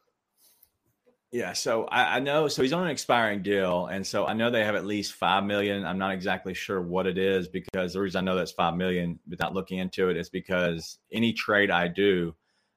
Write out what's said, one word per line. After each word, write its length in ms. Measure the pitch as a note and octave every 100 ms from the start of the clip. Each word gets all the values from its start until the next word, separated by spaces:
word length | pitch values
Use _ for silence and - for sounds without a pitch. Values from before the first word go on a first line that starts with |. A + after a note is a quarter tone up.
| _ _ _ _ _ _ _ _ _ _ _ _ _
Yeah, 220 | A#2+ F2+
so 320 | - C3+ A2+ -
I, 320 | B2 F2 A#2+
I 20 |
know, 280 | C#3 D3 D3
so 120 | -
he's 120 | C3
on 100 | E3+
an 60 | F3+
expiring 500 | C3+ - A#2+ A2 G2+
deal, 460 | F#2+ G2 F#2 F2+ F2+
and 180 | F#2+ F#2
so 200 | G#2 E2+
I 80 |
know 160 | A2 A#2
they 160 | A#2+ G#2+
have 100 | G2+
at 100 | F#2+
least 280 | G#2+ G2
five 320 | - F2+ G2 G2+
million. 400 | G2+ G2+ G2+ E2+
I'm 120 | F#2+
not 160 | G2
exactly 400 | F#2+ G2 F#2 F#2+
sure 280 | F2+ - F#2+
what 260 | F2 F2+ F#2+
it 100 | F#2
is, 300 | F#2+ F#2+ F2
because 460 | F#2 - F#2 F2+
the 80 | F#2
reason 180 | G2 F#2
I 60 | F#2
know 100 | F#2
that's 160 | E2
five 240 | - F2 F2
million, 440 | F#2 F2+ F2 E2 -
without 240 | F2 E2+
looking 260 | F#2+ F#2 F#2
into 300 | F#2 - F#2
it, 80 | E2+
is 120 | E2+
because 720 | F#2 - F2+ F2 E2 - - -
any 200 | A2 A#2
trade 400 | A2+ - G#2 G2+
I 160 | F2 F2
do, 480 | F2 G2+ F2+ E2 - _ _ _